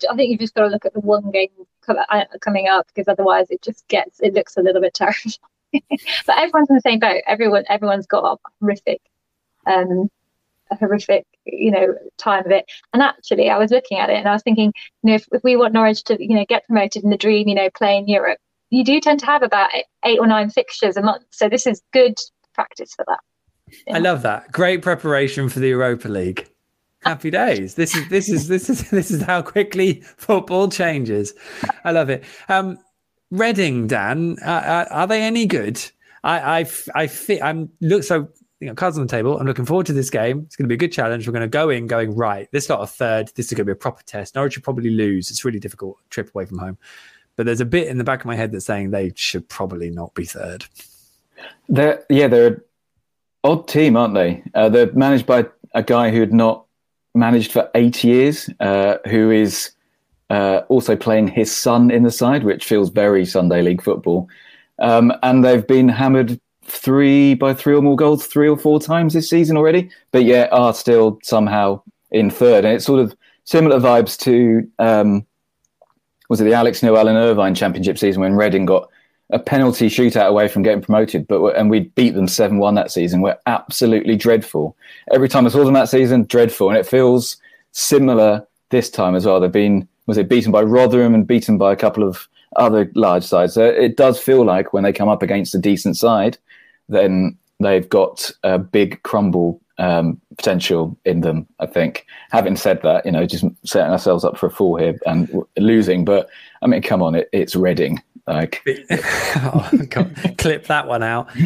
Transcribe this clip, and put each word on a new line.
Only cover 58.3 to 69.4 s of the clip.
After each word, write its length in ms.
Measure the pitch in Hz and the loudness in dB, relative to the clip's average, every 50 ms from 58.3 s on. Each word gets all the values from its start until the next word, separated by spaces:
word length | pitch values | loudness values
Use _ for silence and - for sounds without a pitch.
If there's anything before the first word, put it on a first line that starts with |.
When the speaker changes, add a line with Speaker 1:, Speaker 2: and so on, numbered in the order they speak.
| 151 156 - - - - | 0 -2 -8 -14 -8 -6
Speaker 3:
uh, 360 | - 98 98 98 98 101 101 - - | -4 -2 0 0 0 0 0 -2 -4
who 240 | - 110 113 110 110 | -2 0 2 2 4
is, 400 | 110 110 107 101 - - - - - _ _ _ _ _ _ _ _ _ _ - | 4 2 2 0 -2 -6 -10 -12 -16 _ _ _ _ _ _ _ _ _ _ -4
uh, 320 | 107 101 98 98 95 92 - - | -2 -2 0 0 0 -2 0 0
also 280 | 127 123 113 - 110 | 0 0 2 0 -2
playing 320 | 107 - 117 110 107 110 95 | -2 0 0 0 2 0 0
his 260 | 92 120 110 107 - | 0 -2 -2 -2 -4
son 360 | - - 127 120 120 120 120 | -4 -2 0 2 4 4 4
in 120 | 120 120 120 | 4 4 2
the 60 | 120 | 2
side, 320 | 117 - 123 120 139 147 113 | 0 0 0 0 0 0 0
which 220 | 107 95 82 - | -2 -2 -4 -2
feels 240 | - 110 104 101 90 | 0 0 2 2 0
very 340 | - 107 101 104 101 95 92 | 0 0 2 2 2 2 0
Sunday 340 | 90 - 95 90 87 87 87 87 | 0 0 0 0 2 2 2 2
League 200 | 87 90 87 - | 0 0 -2 -2
football. 460 | - 98 - - 87 87 92 90 - - _ _ - _ _ _ _ _ - | -4 -4 -2 -2 -2 -2 -2 -4 -6 -14 _ _ -20 _ _ _ _ _ -4
Um, 340 | - 120 117 117 117 117 - - - | 0 2 4 4 4 2 2 0 0
and 220 | 127 127 131 127 | 2 4 4 4
they've 220 | 127 127 120 107 | 4 4 2 2
been 220 | - 131 131 131 127 | 2 2 4 4 4
hammered 520 | 117 107 135 131 135 131 127 113 123 120 - _ _ _ _ | 2 2 0 2 2 2 2 0 -4 -8 -10 _ _ _ _
three 720 | - - - - 135 131 139 143 139 139 139 143 139 135 | -16 -16 -6 -2 0 2 4 4 4 6 6 6 4 4
by 200 | 123 139 135 135 | 2 2 0 0
three 200 | 131 - 147 143 | 0 0 2 4
or 60 | 147 | 4
more 160 | 139 143 139 | 4 4 2
goals 300 | 127 156 147 151 147 - | 4 4 2 2 0 -2
three 220 | - - 147 147 151 | -2 0 2 4 4
or 80 | 151 143 | 2 2
four 220 | - 151 151 151 | 2 2 2 2
times 340 | 151 - 160 170 165 156 156 | 0 0 -2 0 0 0 0
this 160 | 165 156 - | -2 -2 0
season 260 | 170 170 | 2 2